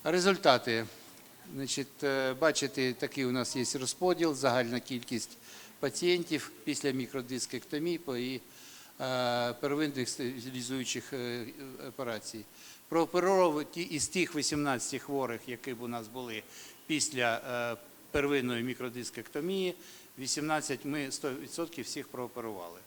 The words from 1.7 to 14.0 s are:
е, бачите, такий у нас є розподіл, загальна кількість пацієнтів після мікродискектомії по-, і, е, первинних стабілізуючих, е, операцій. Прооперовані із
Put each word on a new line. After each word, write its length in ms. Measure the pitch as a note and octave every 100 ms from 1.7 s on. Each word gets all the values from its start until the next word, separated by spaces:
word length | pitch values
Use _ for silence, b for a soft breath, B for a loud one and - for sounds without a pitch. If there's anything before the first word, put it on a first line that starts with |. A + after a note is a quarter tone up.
| - C3 -
е, 300 | C#3+ C3+ C3
бачите, 600 | C3 D#3+ D3 C#3+ - B2+
такий 320 | A#2+ C#3 C#3+ B2+
у 60 |
нас 240 | B2+ A#2+ C3
є 240 | A#2 C#3
розподіл, 560 | B2+ - F3+ E3+ E3 C3+
загальна 440 | C3+ B2 A#2 A#2+
кількість 580 | - B2+ - A#2 - - B B B B
пацієнтів 720 | C#3 - F3 F3+ E3 D#3 - -
після 280 | - C#3 C#3+
мікродискектомії 1040 | C3 A#2 C#3 B2 C3 - B2 - D3 E3 E3
по-, 200 | E3 B2
і, 240 | B2 C3 - B B B B -
е, 520 | C3 B2+ B2 A#2+ A#2+
первинних 560 | A#2 C#3+ C#3+ D3+ C3 A#2+
стабілізуючих, 1040 | - B2 C3 B2 B2+ A#2+ C3 A#2+ B2 -
е, 320 | C#3 B2 A#2+ A#2 D3+ C3+ B2+ C#3
операцій. 580 | A2+ B2 A2 - A2 G#2 B B B -
Прооперовані 960 | E3 D#3+ F3+ F3 F#3+ F3+ D3+ D3+ - F#3
із 180 | D#3+